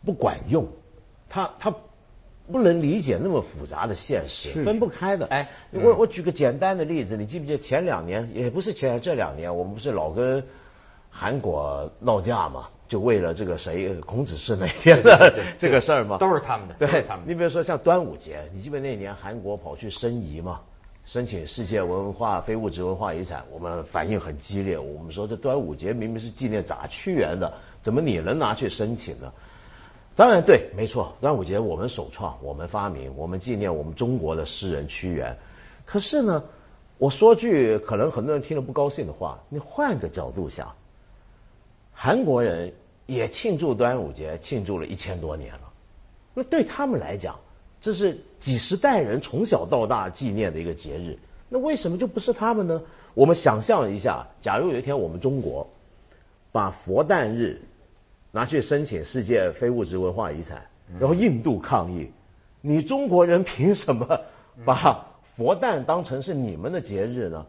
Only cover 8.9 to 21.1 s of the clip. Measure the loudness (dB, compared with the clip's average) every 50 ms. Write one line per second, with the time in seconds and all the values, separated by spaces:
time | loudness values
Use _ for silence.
8.9 | -2 -2 -2 -2 -2 -2 -2 -4 -4 -6 -6 -6 -4 -4 -4 -6 -6 -8 -6 -4
9.9 | -2 -2 -2 -2 -2 0 0 0 0 -2 -2 -6 -16 -20 -20 -20 -20 -20 -20 -20
10.9 | -20 -20 _ -20 -16 -8 -4 -4 -4 -2 -2 -2 -2 -2 -2 -4 -4 -6 -8 -10
11.9 | -12 -4 0 0 0 0 0 0 0 0 -2 -2 -4 -10 -14 -14 -20 -20 -12 -6
12.9 | -4 0 2 2 2 4 2 0 -2 -4 -4 -4 -4 -6 -6 -6 -6 -4 -4 -4
13.9 | -6 -8 -8 -6 -4 -4 -4 -4 -6 -10 -4 -4 -2 -2 -2 -4 -4 6 10 10
14.9 | 10 12 12 12 12 12 12 10 10 8 -4 -6 -6 -2 2 4 4 4 4 4
15.9 | 2 2 2 0 0 2 2 2 2 2 0 -2 -4 -4 -6 -12 -2 0 0 2
16.9 | 2 2 0 -2 -8 -10 -6 -6 -2 0 0 0 2 0 -2 0 -2 2 4 6
17.9 | 6 6 4 -2 -8 -12 -14 -14 -12 -12 -12 -12 -14 -12 -10 -8 -8 -6 -6 -6
18.9 | -6 -6 -8 -10 -10 -10 -10 -10 -10 -8 -6 -6 -6 -6 -8 -12 -12 -10 -10 -12
19.9 | -10 -4 -4 -4 -2 -4 -6 -8 -8 -8 -8 -8 -10 -10 -12 -18 -20 -20 -20 -20
20.9 | -20 -20 -20 -10